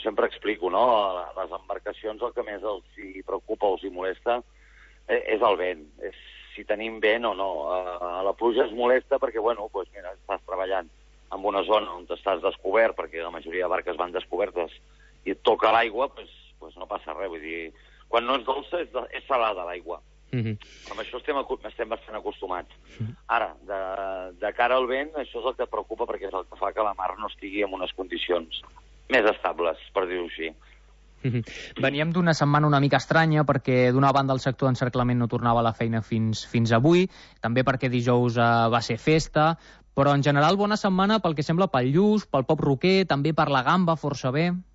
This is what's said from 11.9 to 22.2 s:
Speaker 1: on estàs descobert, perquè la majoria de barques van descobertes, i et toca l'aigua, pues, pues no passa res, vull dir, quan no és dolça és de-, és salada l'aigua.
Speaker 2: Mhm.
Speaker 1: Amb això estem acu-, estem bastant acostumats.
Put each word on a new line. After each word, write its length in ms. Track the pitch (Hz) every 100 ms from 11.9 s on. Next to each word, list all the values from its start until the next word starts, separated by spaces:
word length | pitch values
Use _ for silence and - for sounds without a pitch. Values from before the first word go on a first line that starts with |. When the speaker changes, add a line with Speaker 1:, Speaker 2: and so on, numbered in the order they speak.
| 87
Speaker 1:
on 80 | 85
estàs 300 | 87 - 92
descobert, 520 | 92 - 95 104 113 92
perquè 240 | 82 82
la 80 | 85
majoria 320 | 85 80 87
de 80 | 90
barques 240 | 90 90 80
van 160 | 87
descobertes, 640 | 90 - 87 101 90 82 - _ _ - _
i 80 | -
et 100 | 92
toca 300 | - 107 110
l'aigua, 380 | 113 117 107 139
pues, 160 | - 101 - - -
pues 160 | 82 78
no 100 | 92
passa 240 | 101 - 76
res, 140 | 95
vull 80 | 82
dir, 320 | 78 82 82 - - - -
quan 140 | 117 120
no 80 | 135
és 80 |
dolça 380 | - 143 139 175
és 60 | 147
de-, 160 | 127 117 131
és 80 | -
salada 340 | 131 113 98
l'aigua. 380 | 87 87 85 85 _ _ -
Speaker 2:
Mhm. 240 | 127 113 107 - - -
Speaker 1:
Amb 100 | -
això 160 | - 123
estem 160 | - 139
acu-, 220 | - 123 107
estem 200 | - 113
bastant 280 | 110 -
acostumats. 560 | 110